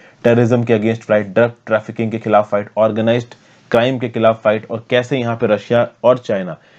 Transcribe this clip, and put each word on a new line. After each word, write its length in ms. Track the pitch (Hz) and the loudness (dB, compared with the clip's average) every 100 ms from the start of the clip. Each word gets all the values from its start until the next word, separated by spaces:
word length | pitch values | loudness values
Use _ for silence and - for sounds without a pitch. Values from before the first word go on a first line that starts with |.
| - _ | -20 _
टेररिज्म 400 | 117 117 120 123 | 0 2 2 0
के 140 | 120 113 | 0 0
against 240 | 110 113 | 0 -4
फाइट, 240 | - 107 101 | 0 0 0
ड्रग 240 | 95 120 117 - | 0 0 -2 -4
ट्रैफिकिंग 440 | 110 - 110 113 | -4 -4 -6 -6
के 80 | 110 | -4
खिलाफ 320 | 113 104 104 | 2 2 2
फाइट, 180 | 104 104 - | -2 -4 -2
ऑर्गेनाइज्ड 560 | 110 107 113 120 117 - _ _ - | 0 0 0 -2 -4 -18 _ _ -2
क्राइम 280 | 120 123 131 | 0 0 -2
के 100 | 120 | -6
खिलाफ 340 | 117 113 113 | 0 0 2
फाइट 280 | 110 110 110 | 0 -2 -4
और 140 | 117 - | -12 -2
कैसे 280 | 123 120 139 | -2 -2 -4
यहाँ 180 | 117 117 | -4 -4
पे 100 | 117 | 0
रशिया 400 | 101 - 120 120 _ | -2 0 0 0 _
और 140 | 120 127 | 0 0
चाइना 380 | 120 101 90 78 _ | -2 -6 -6 -12 _